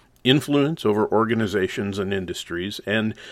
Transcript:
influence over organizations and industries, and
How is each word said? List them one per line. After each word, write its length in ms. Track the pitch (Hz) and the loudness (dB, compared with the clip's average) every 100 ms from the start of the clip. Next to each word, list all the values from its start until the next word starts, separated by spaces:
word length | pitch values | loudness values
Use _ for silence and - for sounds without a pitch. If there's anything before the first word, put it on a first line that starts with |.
| _ _ | _ _
influence 640 | 123 147 - 143 139 160 | 4 4 4 2 2 0
over 260 | 107 104 110 | 0 2 2
organizations 880 | 104 110 113 107 101 92 - 101 98 | 2 2 0 0 0 -2 -2 -4 -4
and 140 | 95 | -4
industries, 640 | 98 90 87 - 85 98 - | -4 -6 -10 -8 -8 -6 -8
and 300 | - 110 110 - - | -4 -2 -2 -6 -14